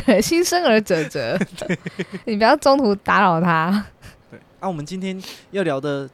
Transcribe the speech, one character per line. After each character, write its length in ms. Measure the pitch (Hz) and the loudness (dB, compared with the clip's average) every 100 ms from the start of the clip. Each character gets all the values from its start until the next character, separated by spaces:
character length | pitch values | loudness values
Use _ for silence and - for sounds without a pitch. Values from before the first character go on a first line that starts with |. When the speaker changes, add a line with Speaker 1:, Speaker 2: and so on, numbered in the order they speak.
| - | 4
Speaker 1:
儿， 140 | 202 | 2
新 240 | - 330 | 2 0
生 180 | 349 349 | 0 0
儿 160 | 311 220 | 2 2
泽 200 | 208 165 | 2 -2
泽。 340 | 156 147 113 175 - | -2 -4 -4 -4 -6
Speaker 2:
<laughs> 80 | - | -8
对。 220 | - 175 - - - 185 - | -8 -6 -8 -10 -10 -10 -6
Speaker 1:
你 100 | 208 | 2
不 80 | |
要 100 | 220 302 | 4 4
中 200 | 277 277 | 4 4
途 180 | 220 202 | 2 0
打 260 | - 185 | 0 2
扰 180 | 196 165 | 4 2
他。 460 | 180 160 165 202 196 - - - _ | 2 2 0 -2 -4 -14 -20 -20 _
Speaker 2:
对。 80 | 117 - _ | -20 -20 _
啊， 80 | 190 | -8
我 40 | |
们 100 | 160 | -8
今 160 | 147 185 | -8 -8
天 180 | 190 190 185 - - | -8 -10 -12 -18 -8
要 100 | 196 | -4
聊 180 | 170 135 | -2 -2
的 260 | 147 139 135 | -2 -4 -8